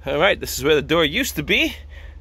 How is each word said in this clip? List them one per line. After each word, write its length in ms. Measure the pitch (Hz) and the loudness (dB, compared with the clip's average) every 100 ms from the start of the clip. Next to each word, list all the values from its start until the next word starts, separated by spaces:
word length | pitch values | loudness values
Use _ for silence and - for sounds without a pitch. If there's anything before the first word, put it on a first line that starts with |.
| 135 | -2
All 60 | 143 | 2
right, 200 | 185 - | 2 2
this 200 | 127 - | -4 -2
is 40 | |
where 120 | 135 151 | 2 2
the 80 | |
door 200 | 131 165 | 4 2
used 340 | 156 185 277 - | 2 0 -4 -4
to 60 | |
be. 320 | 143 214 220 - - - - - | 0 2 0 -4 -16 -16 -18 -18